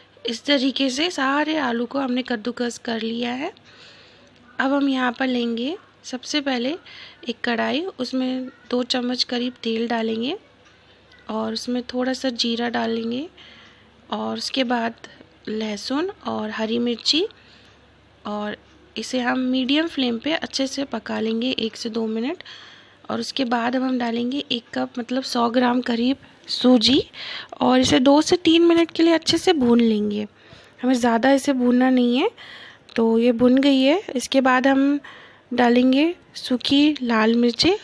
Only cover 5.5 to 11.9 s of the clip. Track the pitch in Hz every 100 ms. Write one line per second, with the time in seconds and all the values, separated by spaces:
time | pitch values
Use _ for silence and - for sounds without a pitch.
5.5 | 233 262 392 _ _ - 247 - 294 277
6.5 | 247 247 359 - - - - - 220 240
7.5 | 226 226 262 370 - 247 262 254 254 254
8.5 | - - 247 247 254 247 247 - 240 247
9.5 | 247 226 226 233 233 226 220 254 403 -
10.5 | _ _ _ _ _ _ - - 220 220
11.5 | 220 - 247 240